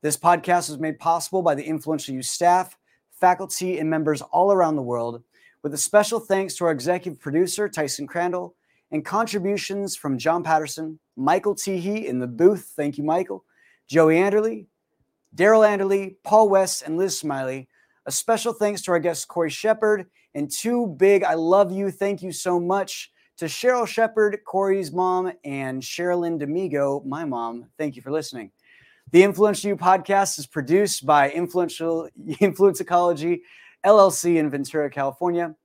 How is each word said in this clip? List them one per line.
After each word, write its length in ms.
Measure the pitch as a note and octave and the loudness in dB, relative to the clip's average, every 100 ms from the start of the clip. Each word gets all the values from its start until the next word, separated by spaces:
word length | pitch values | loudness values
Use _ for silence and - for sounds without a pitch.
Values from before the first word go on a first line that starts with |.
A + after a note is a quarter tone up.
This 160 | D3+ C#3+ | -4 0
podcast 520 | E3+ F3 F#3 F3 D#3+ | 2 2 2 0 0
was 100 | C#3+ | -6
made 200 | D#3 D3+ | -6 -4
possible 420 | D#3+ E3 - F#3+ | -2 -2 -2 0
by 140 | E3+ C#3+ | 0 0
the 80 | |
Influential 520 | D3 D#3 D3+ D#3 C#3 C3 | -2 -6 -4 -6 -6 -8
U 60 | |
staff, 560 | B2 - E3+ F3+ F3+ - _ _ _ | -8 0 2 2 0 -12 _ _ _
faculty, 680 | - F3+ F3+ F#3+ - F#3 E3 | 2 2 2 -4 -6 -4 -2
and 100 | D#3 | -2
members 320 | D#3+ D3+ D3 | 0 0 -2
all 300 | - E3 G3 | -2 2 4
around 240 | G3 E3 D3+ | 4 2 0
the 60 | |
world, 420 | B2 A#2+ A#2 A#2 _ _ _ _ | -4 -4 -6 -10 _ _ _ _
with 120 | D3 | -10
a 40 | C#3+ | -6
special 420 | - G#3 G#3 A3+ | 2 2 2 -4
thanks 360 | A3+ F#3+ F#3+ - | -2 -2 -2 -2
to 100 | E3+ | -2
our 60 | |
executive 500 | D3+ C3+ F3 F3 C#3+ | -2 -2 -2 -4 -12
producer, 480 | D3 D3 F3+ G3 G#3 | -4 0 0 -2 -4
Tyson 360 | E3+ C#3+ - F#2+ | -4 -6 -6 -8
Crandall, 480 | E3+ F3+ F3+ F3+ _ _ _ _ | -4 -4 -4 -8 _ _ _ _
and 140 | D#3 - | -8 -4
contributions 920 | G3+ A3+ G3+ F#3 G3+ - G3 G3+ - | -4 -2 -2 -2 -4 -6 -8 -8 -8
from 220 | D3+ C3 | -6 -2
John 260 | C#3+ E3+ | -2 -2
Patterson, 560 | D#3+ D#3 D3+ - D#3+ D#3 _ - | 0 -2 -2 -10 -12 -14 _ -6
Michael 400 | C3+ - G#3 G3+ | 0 0 0 -4
Teehee 500 | - F#3 F3 G#3+ G#3+ | -4 -4 -4 -6 -4
in 140 | B2+ | -6
the 80 | B2 | -6
booth, 460 | A#2 F3 G3+ - - | 2 4 4 -6 -6
thank 220 | D3 D3 | -6 -4
you, 60 | |
Michael, 420 | D3 E3+ F#3+ F#2+ _ _ _ _ _ | -2 -2 -2 -10 _ _ _ _ _
Joey 280 | D3 D#3+ E3 | 4 6 6
Anderle, 500 | G3 G#3 A3 A3 F#3 _ _ _ _ _ _ - | 4 2 -2 -6 -14 _ _ _ _ _ _ 2
Daryl 300 | G3 A3 G#3+ | 6 8 6
Anderle, 500 | G3+ G3 G3 F#3+ F#3+ | 4 0 0 -2 -12
Paul 260 | - G#3+ G#3+ | 4 6 6
West, 340 | F#3+ F#3 - | 4 2 -2
and 140 | D#3 D#3+ | -6 -2
Liz 200 | F#3+ - | -2 -2
Smiley. 520 | D3+ C3+ C3 C3+ C3+ _ _ _ - | -6 -4 -4 -8 -12 _ _ _ -8
A 60 | |
special 400 | C#3 - A3 A#3 | -6 0 0 -2
thanks 300 | A3+ G#3 G3+ | -2 -2 -2
to 100 | - | 0
our 80 | E3+ | 0
guest, 280 | E3 D#3+ - | 0 -4 -6
Corey 200 | F3 E3 | -4 -4
Shepard, 580 | C3 G#3+ A3 A3 G#3 F3+ _ _ D3 | -2 -2 0 2 0 -4 _ _ -8
and 160 | C#3+ | -8
two 360 | - A3 A#3+ A3+ C#3+ | -6 -4 -2 -2 2
big 260 | G3 G3 | 4 4
I 120 | F#3 D#3+ | 2 0
love 360 | E3 F#3+ F#3+ | 4 4 4
you, 200 | F#3+ G3 | 0 -6
thank 320 | F#3 G3 G3 | -4 -4 -4
you 80 | F3+ | -8
so 280 | D#3+ F#3 F3 | -8 -2 -2
much 520 | F3 G3 F#3+ - - _ _ _ | 0 -2 -4 -10 -14 _ _ _
to 80 | E3 | -8
Cheryl 420 | - A#3+ B3 A3+ | -2 0 0 -2
Shepard, 520 | - A3 A3 G#3 G3+ - | 0 0 2 0 0 -4
Corey's 460 | F#3+ G3 G3 D#3+ | -2 0 0 -2
mom, 400 | E3+ F#3 F3+ F#3 - | -2 0 0 -4 -8
and 380 | D3 C#3 C3+ C3 | -10 -8 -6 -8
Sherilyn 560 | C3 - F3 F3 E3+ E3 | -10 -6 -2 -2 -2 -4
D'Amigo, 640 | C#3 E3 F#3+ C#3+ C#3 C#3 C3+ | -4 -4 -4 -2 -2 -2 -6
my 180 | C#3+ | -8
mom. 440 | D#3+ B2 A#2 A#2 A#2+ _ | -6 -6 -6 -10 -18 _
Thank 180 | D3+ B2+ | -8 -8
you 60 | |
for 100 | C3 | -8
listening. 400 | D3+ C#3+ B2+ G2+ _ _ _ _ _ - | -8 -8 -14 -16 _ _ _ _ _ 4
The 120 | E3+ | 6
Influential 460 | G3 E3 G#3 G3+ G3+ | 6 6 2 2 -2
U 60 | G3 | 0
podcast 640 | F3+ F#3+ - G3 G3 - | 4 2 2 0 0 -4
is 80 | C#3 | -8
produced 580 | D#3 C3 F3+ G3+ - C3+ | -8 2 2 2 -2 2
by 240 | D3 C#3 | 4 4
Influential, 800 | D#3 F3 F3+ F3 - E3 E3 D#3+ - - | 0 -4 -2 -4 -4 -4 -4 -6 -14 -12
<laughs> 140 | D#3 | 0
Influence 400 | G3+ E3 G3 F3 | 0 4 2 2
Ecology, 640 | F#3 F3 F3 D#3+ E3 F3 _ - - _ | 0 2 2 0 -2 -4 _ -20 -20 _
L 160 | F#3+ G#3+ | 6 8
L 120 | G3 | 6
C 260 | - F3 E3 | 4 0 2
in 120 | D#3 | 0
Ventura, 400 | C#3 C#3 D#3 C#3+ | -4 -4 -4 -4
California. 680 | C#3+ C#3 C3 F3 E3+ E3+ D#3 | -4 -6 -4 -2 -2 -4 -10